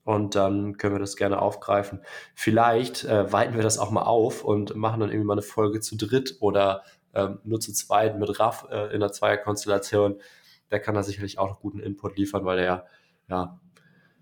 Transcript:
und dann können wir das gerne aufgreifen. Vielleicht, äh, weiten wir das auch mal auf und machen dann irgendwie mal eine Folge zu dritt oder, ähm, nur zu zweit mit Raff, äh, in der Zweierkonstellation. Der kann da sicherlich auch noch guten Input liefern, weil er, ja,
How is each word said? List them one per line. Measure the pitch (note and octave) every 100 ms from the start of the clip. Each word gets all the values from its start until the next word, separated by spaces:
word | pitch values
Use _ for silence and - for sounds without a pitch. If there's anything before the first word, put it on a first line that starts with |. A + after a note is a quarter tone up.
| -
und | G#2+ G#2 G2+
dann | G2 G2+ G2+ G2+
können | G#2 G2+
wir |
das | G2 -
gerne | G2+ G2
aufgreifen. | G2+ - - G2+ G2+ F#2 - - - -
Vielleicht, | - A2+ A#2 A#2 B2+ -
äh, | - G#2+ F#2+
weiten | G2+ A#2+ A#2
wir |
das | G#2+ -
auch | G2+
mal | G#2
auf | - A#2 A#2 - -
und | G#2 G2+ A2
machen | A2 A2+
dann | G2+
irgendwie | G#2+ G#2
mal |
eine | G#2
Folge | - - G#2+ G#2+
zu | - G#2+
dritt | G#2 C3 B2+ -
oder, | G#2 G2 G2 G2 - _ _
ähm, | G2+ G2 G2
nur | G#2+ A2
zu | G#2+
zweit | G#2 - G2+ A2 G#2
mit | G2+ G2+
Raff, | A2 - -
äh, | A2 G#2
in | G#2+
der | G2+
Zweierkonstellation. | - G#2+ G#2 G#2 G2+ G#2 G2 - G#2 G2+ G2+ - - _ _ _
Der | G#2
kann | G#2+ G#2
da |
sicherlich | G2 F#2+ G2 -
auch | G2
noch | G2
guten | G#2 G2+
Input | G2+ G2 G2 G2
liefern, | G2+ G2+ F#2
weil | F#2
er, | F2+ F2+ - _ _ _ -
ja, | F#2 F2 - _ _ _ _ _ _